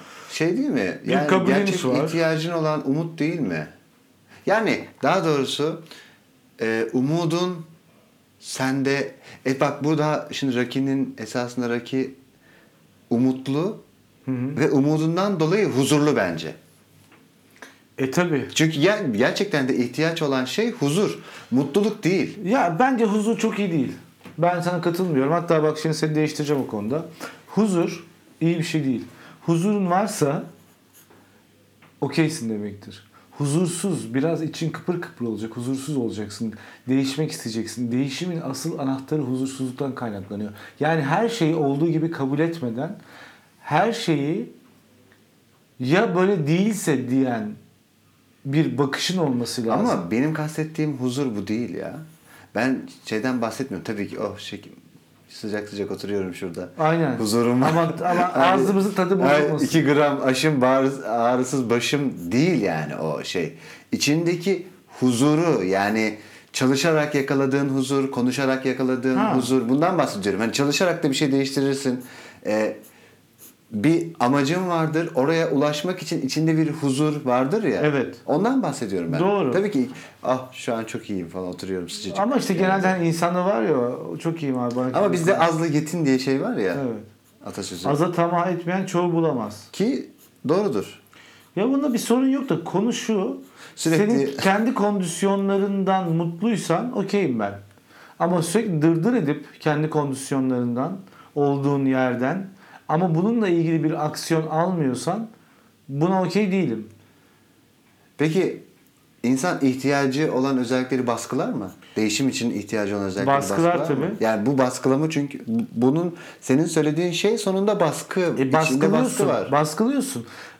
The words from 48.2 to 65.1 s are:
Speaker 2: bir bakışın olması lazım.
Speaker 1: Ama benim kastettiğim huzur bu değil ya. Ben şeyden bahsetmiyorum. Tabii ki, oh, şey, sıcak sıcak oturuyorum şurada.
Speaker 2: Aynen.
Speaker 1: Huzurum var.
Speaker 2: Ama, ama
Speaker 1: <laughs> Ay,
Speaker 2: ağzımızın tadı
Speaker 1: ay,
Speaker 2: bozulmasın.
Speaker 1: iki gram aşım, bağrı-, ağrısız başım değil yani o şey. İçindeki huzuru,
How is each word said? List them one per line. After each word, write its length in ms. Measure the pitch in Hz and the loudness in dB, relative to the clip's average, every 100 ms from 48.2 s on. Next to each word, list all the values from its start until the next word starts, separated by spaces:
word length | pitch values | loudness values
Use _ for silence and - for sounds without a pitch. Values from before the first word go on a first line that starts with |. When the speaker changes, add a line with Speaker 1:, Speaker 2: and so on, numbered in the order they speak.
| _ _ 139 | _ _ -2
Speaker 2:
bir 320 | 147 165 120 | 2 2 2
bakışın 400 | 143 - - 185 | 0 0 -2 0
olması 480 | 147 120 117 - 113 | 0 0 -2 -2 0
lazım. 220 | 135 233 | 2 2
Speaker 1:
Ama 220 | 123 85 | 0 0
benim 220 | 113 151 | 0 0
kastettiğim 640 | 156 151 156 156 156 151 131 | -2 -4 -4 -6 -2 -4 -2
huzur 380 | 127 123 135 104 | -2 -2 -2 -4
bu 120 | 98 | -4
değil 280 | 110 120 - | -4 -4 -6
ya. 220 | - 131 156 - - - - 101 | -8 -10 -16 -20 -20 -20 -8 -2
Ben 260 | 127 113 - - - | 0 -2 -6 -16 -6
şeyden 360 | 110 127 127 | -4 -2 -2
bahsetmiyorum. 420 | 113 - 127 92 95 | -2 -4 -6 -6 -6
Tabii 140 | 104 92 | -6 -6
ki, 120 | - | -6
oh, 180 | 104 95 | -6 -8
şey, 240 | - 101 - - - - _ _ _ | -12 -14 -16 -20 -20 -20 _ _ _
sıcak 400 | - 110 107 104 | -12 -6 -6 -6
sıcak 220 | 101 98 | -6 -6
oturuyorum 420 | 95 98 101 95 | -6 -4 -4 -4
şurada. 360 | 87 95 85 87 - | -6 -8 -8 -10 -2
Speaker 2:
Aynen. 380 | 156 170 151 117 | 2 2 0 0
Speaker 1:
Huzurum 440 | 107 117 117 123 | 0 2 4 4
var. 80 | 147 | 4
Speaker 2:
Ama, 120 | 165 165 165 175 | 2 0 0 0
ama 120 | 175 | 0
Speaker 1:
<laughs> 120 | 180 | 2
Ay, 200 | - 175 | 4 4
Speaker 2:
ağzımızın 380 | 190 196 196 196 | 4 4 2 2
tadı 300 | 190 180 190 139 | 0 2 4 4
Speaker 1:
ay, 160 | 147 | 4
Speaker 2:
bozulmasın. 220 | 147 151 135 | 4 2 2
Speaker 1:
iki 180 | 160 | 4
gram 380 | 139 143 147 135 | 4 6 4 2
aşım, 380 | 131 131 156 143 | 0 2 2 4
bağrı-, 480 | 127 135 135 135 95 | 4 4 2 0 -4
ağrısız 600 | 117 117 127 127 139 117 | 2 2 2 0 -2 0
başım 640 | 120 120 143 135 95 85 | 0 2 0 -2 -4 -2
değil 300 | 120 165 151 | 2 4 4
yani 340 | 95 80 76 69 | 0 -2 -4 -4
o 280 | 78 71 | -4 -4
şey. 300 | - 92 78 - - - - | -4 -4 -4 -8 -20 -20 -8
İçindeki 760 | 113 143 156 170 170 185 175 - - _ - | -2 2 2 2 0 0 -2 -4 -18 _ 0
huzuru, 640 | 127 | 0